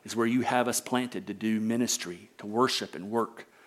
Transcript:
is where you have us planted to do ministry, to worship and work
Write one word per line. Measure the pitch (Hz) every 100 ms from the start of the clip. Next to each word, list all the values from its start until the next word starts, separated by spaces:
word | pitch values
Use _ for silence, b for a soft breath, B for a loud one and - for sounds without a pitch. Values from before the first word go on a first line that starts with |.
is | 107 110
where | 113
you | 127
have | 120 123 120
us | 113
planted | - 123 123 - 101
to |
do | 101 110 110
ministry, | 110 117 117 - 87 87 104 -
to | 104
worship | 110 127 - 101
and | 76 98
work | 113 110 - - b